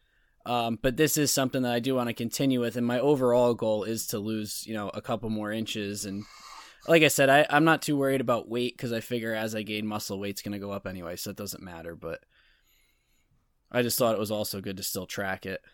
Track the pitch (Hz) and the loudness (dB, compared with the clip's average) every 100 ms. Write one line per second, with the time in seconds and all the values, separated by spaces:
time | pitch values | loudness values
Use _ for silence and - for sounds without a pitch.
0 | _ _ _ _ - 120 117 113 131 123 | _ _ _ _ -4 0 0 0 0 2
1 | 156 - 143 - 131 135 123 120 120 131 | 2 4 2 2 0 0 0 0 0 0
2 | 120 113 117 - 139 127 117 117 120 123 | -2 -4 -4 0 2 2 0 0 0 2
3 | 135 147 127 120 123 117 110 107 98 113 | 4 4 4 6 4 4 2 0 0 -4
4 | - 110 104 110 107 - - 110 101 107 | -4 -4 -4 -4 -4 -8 -8 -6 -6 -6
5 | - 113 113 107 104 110 110 113 101 104 | -6 -4 -2 -4 -2 -4 -4 -4 -4 -4
6 | 104 98 104 - - - - - - 165 | -6 -8 -10 -16 -20 -18 -20 -8 4 6
7 | 151 - 135 139 151 147 160 156 - 147 | 6 6 6 8 6 6 6 4 2 2
8 | 135 135 120 120 - 117 123 - 127 113 | 2 2 2 0 0 -2 -2 -4 -6 -6
9 | - 123 113 110 110 110 107 107 107 107 | -4 -4 -4 -4 -4 -4 -4 -4 -4 -4
10 | - 98 101 98 - 101 101 98 98 92 | -6 -6 -6 -6 -8 -8 -6 -8 -8 -8
11 | 85 90 - 98 101 - 92 87 85 82 | -8 -8 -8 -8 -10 -10 -12 -12 -12 -10
12 | 82 82 _ _ _ _ _ _ _ _ | -10 -10 _ _ _ _ _ _ _ _
13 | _ _ _ _ _ _ _ 120 120 - | _ _ _ _ _ _ _ 0 0 2
14 | 120 107 104 107 107 101 95 95 98 98 | 2 2 0 -2 -4 -6 -8 -8 -6 -6
15 | 92 - 98 95 95 95 - | -6 -6 -4 -4 -6 -10 -12